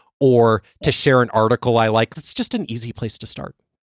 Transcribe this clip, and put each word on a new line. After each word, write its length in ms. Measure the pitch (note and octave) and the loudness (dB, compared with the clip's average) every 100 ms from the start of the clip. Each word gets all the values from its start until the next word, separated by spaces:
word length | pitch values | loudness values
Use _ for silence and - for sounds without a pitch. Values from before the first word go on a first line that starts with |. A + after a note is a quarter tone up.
| _ _ | _ _
Or 420 | C#3 A#2+ A#2 A2 - _ | 2 4 4 2 -4 _
to 100 | D3+ | -4
share 280 | - D3 C3 | 0 2 2
an 80 | A#2+ | 2
article 460 | A2 A2 A#2+ B2 A#2 | 2 2 0 0 0
I 120 | A2 | 2
like. 260 | A2+ A#2 | 0 -2
That's 180 | - - | -6 -10
just 220 | - A#3 | -8 -6
an 160 | A#3+ E3 | -6 -8
easy 220 | A#2 A#2 | -10 -12
place 260 | - A2+ - | -10 -12 -10
to 80 | A2+ | -12
start. 280 | - - - _ _ | -12 -14 -18 _ _